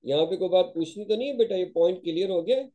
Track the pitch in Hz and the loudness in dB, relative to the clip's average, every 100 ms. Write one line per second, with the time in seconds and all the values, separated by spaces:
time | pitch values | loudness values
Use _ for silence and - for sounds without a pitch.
0 | 117 147 165 185 185 185 175 165 160 202 | 0 0 0 -2 2 2 2 -2 -6 -6
1 | 208 214 269 254 220 190 180 165 170 185 | -4 -2 -2 0 0 2 -2 2 2 2
2 | 170 165 190 185 170 262 269 | -4 -2 0 0 0 0 -2